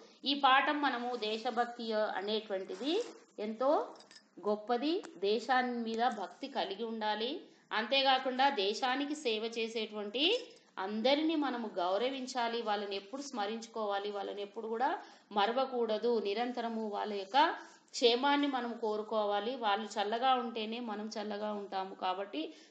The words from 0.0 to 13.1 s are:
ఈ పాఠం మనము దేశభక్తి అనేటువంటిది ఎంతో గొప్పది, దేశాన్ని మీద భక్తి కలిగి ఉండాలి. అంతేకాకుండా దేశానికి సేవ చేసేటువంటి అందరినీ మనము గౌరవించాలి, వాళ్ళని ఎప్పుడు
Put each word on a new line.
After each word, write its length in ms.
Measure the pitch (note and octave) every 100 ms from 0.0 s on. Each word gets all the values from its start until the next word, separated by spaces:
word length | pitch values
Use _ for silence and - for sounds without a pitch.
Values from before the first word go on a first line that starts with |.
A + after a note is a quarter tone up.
| - - B3+
ఈ 80 |
పాఠం 480 | C#4 C4+ C4+ C#4+ D4
మనము 340 | C4+ B3 B3 A#3+
దేశభక్తి 760 | G#3+ A3 B3 A#3 A#3 - A3+ G#3+ G#3+ -
అనేటువంటిది 760 | G3+ G#3+ G#3+ F#3+ F#3+ F#3+ C4 F#4+ - - - -
ఎంతో 320 | G#3+ A3 C4 E4+ B4 - - - _ - G#3
గొప్పది, 560 | G#3 G#3+ A#3+ D4 F4+ - E3+
దేశాన్ని 600 | G3 A3 A3 B3+ B3 A#3+
మీద 200 | A3+ A3+ B3
భక్తి 380 | G#3+ F3+ - B3+
కలిగి 360 | A3 D#3 G3
ఉండాలి. 480 | A3+ A3+ G#3+ G#3+ A#3 E4+ - - -
అంతేకాకుండా 800 | G3+ A3+ C#4 C4+ C4 C4 B3+ C#4
దేశానికి 680 | G#3 G3 A3 B3+ C4 C#4+ D4
సేవ 280 | A#3+ G#3+ A3+ A3+
చేసేటువంటి 680 | A3+ A3+ G#3 G#3+ G3+ A#3 E4 B4 - - _ -
అందరినీ 580 | F#3+ G#3+ A#3+ D4 D#4+ D#4+
మనము 320 | C4+ A#3+ G#3+
గౌరవించాలి, 920 | G3 F3 G3 B3 C4+ B3+ B3+ A#3 A#3
వాళ్ళని 340 | G#3+ G#3 G3+ G3
ఎప్పుడు 260 | -